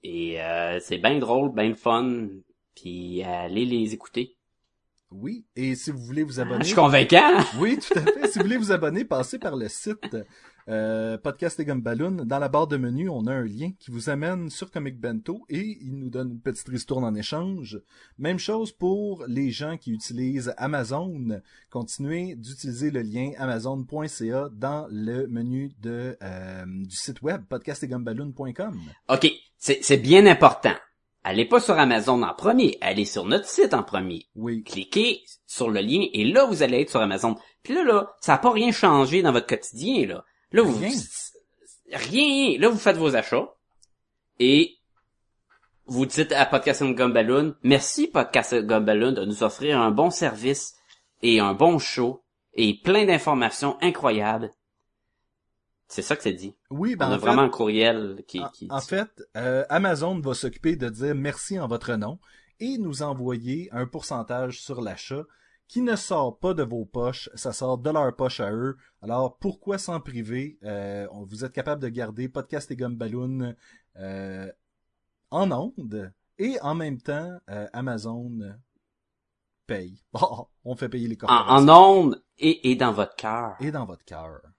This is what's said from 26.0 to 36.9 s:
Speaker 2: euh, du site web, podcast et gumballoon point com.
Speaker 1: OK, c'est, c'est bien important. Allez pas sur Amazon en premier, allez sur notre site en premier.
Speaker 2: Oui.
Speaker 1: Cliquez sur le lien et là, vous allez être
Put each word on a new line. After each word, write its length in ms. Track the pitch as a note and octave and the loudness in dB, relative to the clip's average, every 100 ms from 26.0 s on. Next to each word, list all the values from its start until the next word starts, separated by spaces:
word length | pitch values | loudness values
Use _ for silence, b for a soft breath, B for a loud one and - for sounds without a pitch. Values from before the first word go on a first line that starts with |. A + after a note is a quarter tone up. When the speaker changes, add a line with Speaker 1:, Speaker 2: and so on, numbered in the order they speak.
| B2 - | -10 -10
Speaker 2:
euh, 420 | F#2+ F#2 F#2 F#2+ F#2 | -12 -12 -12 -14 -12
du 280 | F#2+ F#2+ | -10 -10
site 280 | F#2 - B2 | -10 -10 -8
web, 220 | C#3 F#3 - | -6 -6 -8
podcast 340 | B2+ - C#3+ | -10 -8 -10
et 60 | C#3 | -8
gumballoon 440 | B2 A#2 A2+ C#3+ | -8 -6 -8 -8
point 200 | B2+ C3+ | -10 -10
com. 260 | A#2+ G#3 - D#2+ - _ | -8 -8 -10 -14 -20 _
Speaker 1:
OK, 180 | B3+ D#3 - _ _ | 4 4 2 _ _
c'est, 220 | - C#3 | 0 0
c'est 160 | - C#3 | 4 4
bien 300 | A#2+ F3+ G3+ | 10 10 12
important. 480 | E3 D3 - - F2 - _ _ _ | 10 8 8 -2 -2 -8 _ _ _
Allez 200 | - F#2+ | -4 0
pas 160 | - A#3+ | 4 4
sur 180 | A3+ E3+ | 4 4
Amazon 440 | C#3 A#2 G#2+ B2 | 6 4 2 2
en 100 | G2+ | 2
premier, 460 | - G3 A#3+ G#3+ - | 0 2 4 4 2
allez 240 | F#2 G2 | -2 0
sur 220 | G2+ - F2+ | -2 -2 0
notre 180 | E3 G3+ | 0 0
site 280 | - G4 | 2 4
en 80 | B2+ | 4
premier. 440 | - G2 F#2 E2+ - | 0 -2 -2 -8 -12
Speaker 2:
Oui. 280 | - A#2 A2+ | -8 -6 -6
Speaker 1:
Cliquez 640 | A2 G2 F#2+ - A#3 - - - _ | -6 -10 -2 2 2 0 -6 -20 _
sur 220 | - A#2 | -4 0
le 120 | G#2 | 0
lien 260 | G#2 D#3 G3+ | 2 2 0
et 100 | G#2+ | 0
là, 220 | G#2+ G#3+ C4+ | 4 6 4
vous 160 | F3+ | 4
allez 180 | C#3 B2+ | 2 2
être 80 | D3 | 0